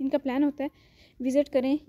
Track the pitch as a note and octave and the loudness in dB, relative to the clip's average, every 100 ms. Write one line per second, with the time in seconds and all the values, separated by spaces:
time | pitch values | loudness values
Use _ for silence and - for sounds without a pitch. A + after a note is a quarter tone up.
0 | C4+ C#4+ C4+ B3+ D4 C#4+ C#4 _ _ _ | -2 -2 -2 0 0 -2 -8 _ _ _
1 | - - B3 C4+ C#4+ C4+ C4 D4 | -20 -8 0 0 2 0 0 -2